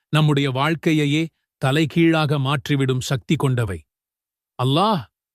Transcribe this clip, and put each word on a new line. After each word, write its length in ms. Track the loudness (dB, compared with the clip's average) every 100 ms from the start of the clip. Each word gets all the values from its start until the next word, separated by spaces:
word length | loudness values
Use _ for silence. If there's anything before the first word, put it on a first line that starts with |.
| _
நம்முடைய 420 | 2 4 2 0
வாழ்க்கையையே 760 | -2 -2 -2 0 0 0 -2 -4 -10 _ _
தலைகீழாக 800 | -2 0 0 2 2 2 0 0
மாற்றிவிடும் 600 | -2 -4 -2 -2 0 -2
சக்தி 360 | -4 -6 -2 -2
கொண்டவை. 500 | 0 -2 -4 -8 -14 _ _ _ _ _ _ -6
அல்லாஹ், 420 | -2 2 2 0 -6 _ _